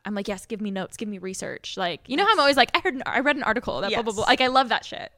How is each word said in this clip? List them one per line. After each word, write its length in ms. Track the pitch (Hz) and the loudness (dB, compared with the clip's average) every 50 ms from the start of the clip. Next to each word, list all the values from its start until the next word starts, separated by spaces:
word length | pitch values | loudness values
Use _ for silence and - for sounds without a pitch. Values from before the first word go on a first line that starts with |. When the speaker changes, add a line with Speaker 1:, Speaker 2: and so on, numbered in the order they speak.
| - | -8
Speaker 1:
I'm 100 | 196 208 | -6 -6
like, 120 | 202 196 | -6 -4
"Yes, 180 | 214 196 190 - | -6 -8 -8 -8
give 120 | - 226 196 | -10 -8 -6
me 100 | 214 202 | -6 -6
notes, 260 | 196 190 185 - - | -4 -6 -8 -8 -8
give 100 | - 226 | -10 -8
me 120 | 214 202 180 | -8 -8 -10
research." 580 | 180 190 190 - 190 - - - - - - | -10 -10 -10 -8 -8 -10 -10 -10 -12 -10 -6
Like, 240 | 196 185 175 156 - _ | -4 -4 -4 -4 -6 _
you 100 | - 254 | -2 0
know 60 | 320 403 | 2 4
how 80 | 440 | 4
I'm 60 | 440 | 4
Speaker 2:
Yes. 40 | 330 | 6
Speaker 1:
always 160 | 285 277 277 | 6 6 6
like, 140 | 269 240 - - | 6 4 4 2
"I 40 | 339 | 0
heard 160 | - 370 254 | 0 0 -2
an, 80 | 269 - | -4 -4
I 140 | - - 247 | -2 -2 0
read 160 | 262 294 294 | 2 0 0
an 60 | 285 - | 0 0
article 360 | 220 214 240 - - - 135 | -2 -2 -2 -2 -4 -4 -4
that 100 | 185 202 214 | -2 -2 -2
blah, 80 | 233 | -2
blah, 120 | 214 226 202 | -2 -2 -2
blah." 100 | 208 214 | 0 4
Speaker 2:
Yes. 40 | - | 4
Speaker 1:
Like, 120 | 247 - | 4 4
I 60 | 254 | 4
love 200 | 254 254 262 262 226 | 4 4 4 4 2
that 140 | 214 - - | 0 -2 -4
shit. 280 | - - - - - _ | -6 -12 -12 -12 -8 _